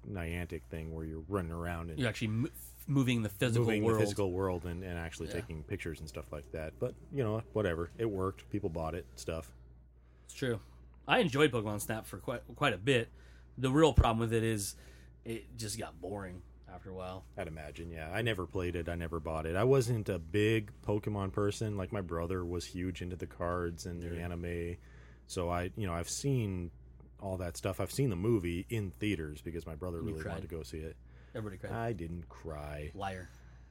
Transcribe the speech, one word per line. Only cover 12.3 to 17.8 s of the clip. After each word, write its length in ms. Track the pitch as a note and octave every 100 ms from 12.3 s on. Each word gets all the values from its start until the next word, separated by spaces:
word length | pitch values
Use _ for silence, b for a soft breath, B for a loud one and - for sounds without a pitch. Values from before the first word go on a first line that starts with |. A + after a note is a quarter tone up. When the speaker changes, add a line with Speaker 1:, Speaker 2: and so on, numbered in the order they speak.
| A#2+ -
Speaker 2:
quite 180 | A#2+ D3
a 60 | F#2+
bit. 300 | A2 B2+ A2+ b b b b -
The 140 | B2+
real 200 | C#3+ D#3+
problem 280 | B2 B2 A2+
with 120 | A2+
it 120 | A2+
is 320 | A2+ A2 G2 - B B B -
it 320 | A#2 A2+ G2 A#2
just 200 | A2 A2
got 240 | F2+ D#2+
boring 420 | F2 G2+ F#2+ F2+ - - -
after 160 | F#2 G2
a 40 |
while. 300 | F#2 F#2 F#2 - -
Speaker 1:
I'd 120 | F2
imagine, 420 | D#2+ D2+ D2